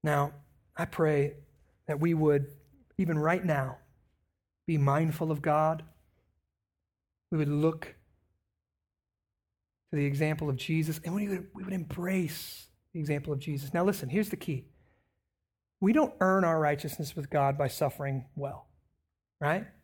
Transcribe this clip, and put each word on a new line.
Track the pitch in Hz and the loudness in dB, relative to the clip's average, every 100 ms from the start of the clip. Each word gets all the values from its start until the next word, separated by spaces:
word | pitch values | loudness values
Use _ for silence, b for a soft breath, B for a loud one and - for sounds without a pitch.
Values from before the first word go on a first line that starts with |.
Now, | 156 147 143 - - _ _ - | 2 0 0 -4 -20 _ _ -8
I | 170 | -6
pray | - 160 147 143 - - _ _ _ - | 0 2 2 0 -4 -20 _ _ _ -6
that | 147 | 0
we | 165 | 2
would, | 165 156 143 143 - _ - _ - | 4 4 4 2 -8 _ -20 _ -2
even | 175 156 | 0 2
right | 151 180 | 2 2
now, | 185 147 131 123 _ _ _ _ _ _ _ _ - | 0 0 -2 -8 _ _ _ _ _ _ _ _ -2
be | 156 | 2
mindful | 139 143 160 156 160 | 4 4 2 0 -2
of | 151 | 0
God. | 156 151 156 160 160 _ _ _ _ _ _ _ _ _ _ _ _ _ _ | 2 4 2 0 -8 _ _ _ _ _ _ _ _ _ _ _ _ _ _
We | 160 | -2
would | 147 | 0
look | 147 160 160 - - _ _ _ _ _ _ _ _ _ _ _ _ _ _ _ _ _ _ _ | 2 2 0 -10 -20 _ _ _ _ _ _ _ _ _ _ _ _ _ _ _ _ _ _ _
to | 151 | -2
the | 143 | 0
example | 139 156 156 151 | 2 0 0 -2
of | 131 | -4
Jesus, | - 160 160 156 | 0 0 0 -4
and | 170 | -4
we | 190 202 | -4 -2
would, | 185 - | -4 -6
we | - | -12
would | 190 | -6
embrace | 190 156 - 180 190 165 - - - - _ _ | -6 -4 -6 -2 0 0 -4 -12 -14 -20 _ _
the | 170 | -6
example | 151 147 143 | -2 -2 -2
of | 143 | -6
Jesus. | 147 143 143 | -4 -6 -2
Now | 170 | 2
listen, | 185 202 131 | 2 0 -2
here's | 180 208 | -2 -2
the | 185 | -4
key. | - 135 - _ _ _ _ _ _ _ _ _ _ _ | -4 -6 -6 _ _ _ _ _ _ _ _ _ _ _
We | 190 | 4
don't | 233 311 - | 4 2 2
earn | 185 190 | 2 4
our | 175 160 | 4 4
righteousness | 151 147 151 - 147 - | 2 0 -4 -8 -8 -8
with | 143 | -2
God | 147 139 143 | 2 2 2
by | 135 | -2
suffering | - 143 - 139 135 127 - | 0 -2 -2 -4 -4 -6 -8
well, | 139 - - _ _ _ _ _ _ _ | -8 -10 -18 _ _ _ _ _ _ _
right? | 147 180 220 - | -2 -2 -4 -18